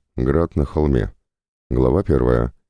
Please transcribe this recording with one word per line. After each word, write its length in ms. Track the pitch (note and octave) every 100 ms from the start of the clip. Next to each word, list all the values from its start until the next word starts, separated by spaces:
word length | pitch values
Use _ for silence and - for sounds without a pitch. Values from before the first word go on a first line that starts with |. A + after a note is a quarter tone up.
| _ -
Град 380 | B1+ C#2+ E2+
на 120 | - C#2+
холме. 480 | D#2 D2+ C2 G1+ - _ _ _ _ -
Глава 320 | B1 B1+ D#2
первая. 500 | G2 C#2 A#1+ A#1+ A#1 - _